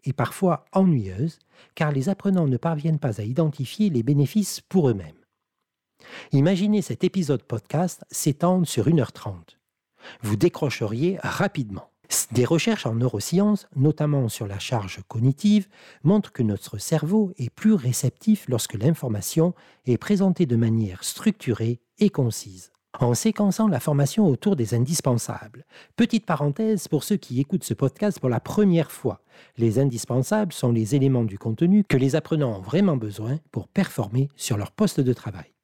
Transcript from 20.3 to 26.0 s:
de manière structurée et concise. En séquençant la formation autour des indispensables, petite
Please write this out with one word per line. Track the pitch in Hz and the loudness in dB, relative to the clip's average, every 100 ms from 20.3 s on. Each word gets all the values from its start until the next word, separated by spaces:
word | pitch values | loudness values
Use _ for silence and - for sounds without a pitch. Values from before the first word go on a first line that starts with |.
| 180 160 | 2 2
de | 117 | 2
manière | 113 113 107 90 | 2 0 -2 -6
structurée | - - 220 - - 107 113 120 _ _ | -10 -2 -2 -2 -4 -2 -2 -4 _ _
et | 208 | 0
concise. | - 123 - 104 92 - _ _ - | 2 -2 -2 -12 -18 -20 _ _ -2
En | 120 | 0
séquençant | 120 226 - 202 180 220 | 2 0 0 0 2 0
la | 131 | 0
formation | - 143 139 - 196 | 0 0 2 2 2
autour | 123 208 190 | 2 0 0
des | 110 | 0
indispensables, | 117 127 165 139 120 - 110 107 123 - - - | 0 0 0 0 -2 -2 -10 -14 -20 -20 -20 -20
petite | - | -2